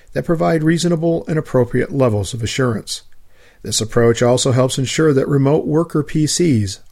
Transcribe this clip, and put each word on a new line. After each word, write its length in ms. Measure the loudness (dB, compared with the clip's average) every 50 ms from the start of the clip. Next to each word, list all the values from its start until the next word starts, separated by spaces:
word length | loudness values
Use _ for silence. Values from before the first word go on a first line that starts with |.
| -20 -10
that 140 | -8 -6 -2
provide 360 | -2 0 0 2 0 0 2
reasonable 640 | 2 2 2 2 2 0 0 0 0 0 -2 -2 -2
and 120 | -4 -4 -4
appropriate 520 | -4 0 0 0 0 2 0 -2 -2 -2
levels 440 | 0 0 0 2 2 0 -4 -4 -6
of 80 | -6
assurance. 600 | -6 -6 -2 -2 0 0 -2 -4 -6 -8 -12 -12 -12 -18 -20 -20 -20 -20 -20 -20 -20 -20 _ _
This 180 | -10 -6 -4 -4
approach 420 | -4 0 0 2 4 4 4 4
also 300 | 2 2 2 2 2 2
helps 260 | 2 2 2 0 0 -4
ensure 360 | -4 -4 0 0 2 2 2
that 140 | 2 0 2
remote 380 | 2 2 4 4 2 2 0
worker 360 | 0 0 -2 -2 0 -2 -4
P 240 | -4 -2 -2 -2 0
Cs 540 | 0 0 0 2 2 2 2 0 -2 -6 -12 -16 -16